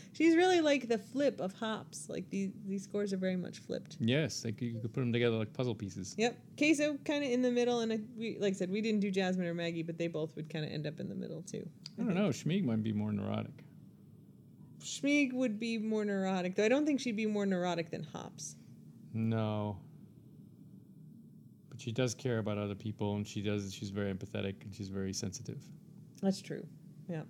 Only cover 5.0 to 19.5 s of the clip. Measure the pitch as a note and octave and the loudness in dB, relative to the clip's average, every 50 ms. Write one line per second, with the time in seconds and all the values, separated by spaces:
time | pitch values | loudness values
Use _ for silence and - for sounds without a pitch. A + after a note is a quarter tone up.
5 | B2+ A#2+ A#2 A#2+ A#2+ A#2+ A2+ A2 A2 A2 - - B2+ B2 G#2+ - G#2 F#2+ - G2 | 2 2 4 4 6 4 4 2 0 -2 -2 -2 -2 -2 -2 -2 -4 -6 -6 -6
6 | F#2 - - - A3 A#3+ A#3 - - - - - D4 D4+ D#4 C#4 D4 D4+ D4 C#4 | -8 -6 0 0 0 0 0 -4 -10 -12 -2 2 4 6 6 6 4 2 0 -2
7 | - - D4 D4 C#4+ C4 A#3+ B3+ B3+ B3 A#3+ A#3+ A#3+ A#3+ A#3+ A#3+ A3+ A3 A3 A3 | -2 0 0 0 2 2 2 4 4 4 4 4 4 4 4 2 2 0 0 -2
8 | G#3+ - - G#3+ A#3 A3 - - G3+ G3+ F#3+ G3 F#3 F3+ F#3+ A3 G#3+ A3+ G#3+ G#3 | -4 -6 -8 -4 -4 -4 -2 0 2 2 2 2 0 0 0 2 2 2 4 4
9 | G3 G#3 F#3 G3 F#3+ F#3 F#3 F#3 F3+ E3+ E3+ F3 E3+ E3+ E3+ E3 E3 E3+ E3 E3 | 2 2 2 2 2 2 2 2 0 0 0 0 -2 -2 -2 -2 -4 -4 -2 -2
10 | E3+ E3+ E3+ D#3 D#3+ D#3 - D#3 D#3 D#3 - D#3+ D3+ - - D3+ D3 D3+ D#3 - | -2 -2 0 -2 -4 -4 -4 -8 -8 -6 -4 -4 -4 -4 -4 -4 -4 -4 -6 -6
11 | - - - - A#1+ - - D#3 F#3 - - - - - - - - - - - | -6 -6 -6 -6 -6 -8 -8 -10 -8 -8 -8 -8 -8 -10 -12 -16 -18 -12 -8 -4
12 | A#3+ A#3 E3+ F#3 G#3+ F3 - - - C#3 E3+ G3+ F3+ B2 A2+ A2 G#2+ A2 G#2 G#2 | -2 0 2 2 2 2 0 0 0 0 0 2 2 2 2 0 0 0 0 0
13 | G#2+ G#2+ G#2 G2+ G2+ G#2 G#2+ G#2+ G#2+ - - - - - - - - - - - | 0 0 -2 -2 -2 -2 -2 -2 -4 -6 -10 -14 -20 -20 -20 -20 -20 -20 -20 -20
14 | - - - - - - - - - - - - - - - - - - - - | -20 -20 -20 -20 -20 -20 -20 -20 -20 -20 -20 -20 -20 -20 -18 -14 -10 -10 -6 0
15 | C4+ C#4 C#4+ D4 C#4+ B3 B3+ B3+ C4 A#3+ G#3 G#3 A#3 A#3 A3+ A3+ G#3+ A3 G#3+ G#3+ | 2 4 6 6 6 4 2 2 0 0 0 0 -2 -2 0 0 0 0 2 2
16 | G#3 G#3 G3+ F#3+ F#3+ F#3+ F#3+ F3+ F3+ F3+ F#3 - G#3 A3 B3+ D4 D4+ D4+ C#4+ B3+ | 2 2 2 2 2 2 2 2 2 2 2 4 6 6 6 6 6 4 2 2
17 | - B3 G#3 G#3+ A3 G#3+ G#3 G#3 G3+ G3 F#3+ F3 F3+ F3+ E3+ E3+ E3 - - - | 2 0 0 0 0 2 2 2 2 4 2 2 2 2 2 0 -2 -2 -6 -8
18 | D#3 - - - - - - - - - - - - - - - - - - - | -6 -8 -8 -8 -8 -10 -10 -10 -12 -12 -12 -14 -18 -20 -20 -20 -20 -20 -18 -18
19 | - - - A2+ A2+ A2+ A2+ A2 A2 G#2+ | -12 -6 -2 0 0 2 2 2 2 0